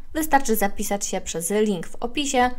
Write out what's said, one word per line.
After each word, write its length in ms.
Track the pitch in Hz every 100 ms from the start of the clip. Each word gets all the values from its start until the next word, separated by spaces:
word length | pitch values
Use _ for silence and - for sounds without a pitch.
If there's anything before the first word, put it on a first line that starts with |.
| -
wystarczy 420 | 311 311 277 277 220
zapisać 500 | 196 - 202 202 -
się 140 | 190
przez 300 | 185 165 180
link 360 | 208 214 180 -
w 100 | -
opisie. 500 | 233 302 277 262 247